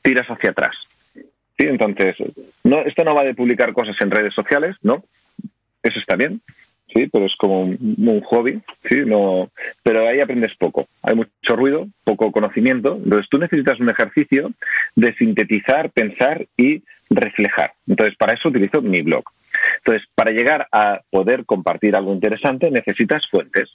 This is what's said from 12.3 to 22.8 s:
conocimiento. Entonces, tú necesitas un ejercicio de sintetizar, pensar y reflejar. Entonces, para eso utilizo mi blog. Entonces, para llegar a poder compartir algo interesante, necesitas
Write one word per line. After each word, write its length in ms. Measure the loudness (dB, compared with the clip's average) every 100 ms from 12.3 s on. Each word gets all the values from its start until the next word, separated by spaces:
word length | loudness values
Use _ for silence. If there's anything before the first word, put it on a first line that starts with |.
conocimiento. 680 | 0 -2 0 0 2 -2 -2
Entonces, 240 | 0 0 2
tú 80 | -2
necesitas 420 | 0 0 0 0
un 120 | -2
ejercicio 600 | 0 0 0 0 0 -2 -8 -6 -4 -2 2
de 180 | 2 2
sintetizar, 760 | 0 0 0 -2 0 0 0
pensar 560 | -2 -4 0 0 0 -8 0
y 260 | 2 2 _ _ _
reflejar. 600 | 0 0 -2 -2 0 -4 _ -4
Entonces, 300 | 0 0 2
para 160 | 0
eso 160 | 0 0
utilizo 320 | 0 0 0
mi 220 | 0 -2
blog. 220 | 0 -2 -4 _ _ -2 -2 -2
Entonces, 240 | 0 0 -2
para 160 | -2 0
llegar 360 | 2 0 0 0
a 280 | 2 2 0 _
poder 340 | 0 2 0
compartir 500 | 0 -2 -2 0 0
algo 200 | 0 0
interesante, 560 | -2 -2 -2 -2 0 0
necesitas 560 | 0